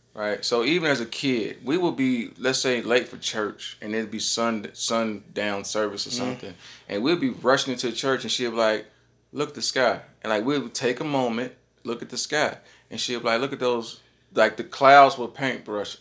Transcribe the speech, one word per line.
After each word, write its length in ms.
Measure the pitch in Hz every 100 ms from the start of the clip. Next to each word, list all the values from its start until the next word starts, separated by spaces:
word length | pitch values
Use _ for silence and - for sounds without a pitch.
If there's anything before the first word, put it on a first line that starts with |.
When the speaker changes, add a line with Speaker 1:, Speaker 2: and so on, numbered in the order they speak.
| _
Speaker 1:
right? 300 | 110 104 101
So 200 | - 120
even 260 | 120 175 160
as 100 | 135
a 60 | 117
kid, 520 | - 139 123 101 -
we 140 | 123 165
would 160 | 175 131
be, 360 | 131 123 98 -
let's 220 | 123 131
say, 240 | 135 123
late 240 | 107 123 123
for 80 | -
church, 640 | - 113 104 - - -
and 140 | 107
it'd 160 | 110 107
be 80 | 107
sun-, 480 | - - 117 110 104
sundown 880 | - - 113 113 101 - - 104 101
service 420 | 98 107 107 101 104
or 20 |
Speaker 2:
Mm-hmm. 80 | 120
Speaker 1:
something, 360 | 127 127 98 87 - - -
and 140 | 101
we'd 160 | 123 175
be 100 | 139
rushing 420 | 98 117 131 135
into 200 | 123 123
church, 320 | 110 139 127
and 80 | 113
she'd 180 | - 123
be 60 | 113
like, 300 | 110 107 - _ _ _ _
"Look 180 | 127 147
at 40 |
the 80 | -
sky." 380 | 113 135 120 92 - _
And, 80 | 110
like, 120 | 107
we 140 | 117 147
would 160 | 120
take 240 | - 131 127
a 40 |
moment, 480 | 156 143 123 113 127 - _ _
look 180 | - 120
at 60 | 120
the 80 | 120
sky, 380 | - 147 135 - - - _
and 80 | 110
she'd 180 | - 120
be 60 | 120
like, 140 | 117
"Look 120 | 135
at 80 | 120
those, 400 | 123 120 113 - _ _ _
like, 240 | - 110 -
the 60 |
clouds 540 | - - 135 143 139 123
with 160 | 117
paintbrush, 640 | - 135 113 - 104 95 -